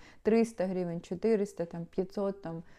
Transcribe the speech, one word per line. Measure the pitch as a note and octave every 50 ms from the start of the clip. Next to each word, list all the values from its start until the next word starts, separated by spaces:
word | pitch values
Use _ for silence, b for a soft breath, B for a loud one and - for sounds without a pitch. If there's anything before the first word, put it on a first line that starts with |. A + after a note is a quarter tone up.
| B B B B B
триста | G#3 A3 A3+ A3+ A3+ - - F3+
гривень, | F#3+ F#3+ F#3 F3+ F3 E3 E3+
чотириста, | - - F#3 F3 - A3 A3+ G3 G3+ G3 - - E3+
там, | E3+ - E3+ E3+
п'ятсот, | - - - - - - G#3 G3 G3 G3 G3 -
там, | E3 E3 E3 - b b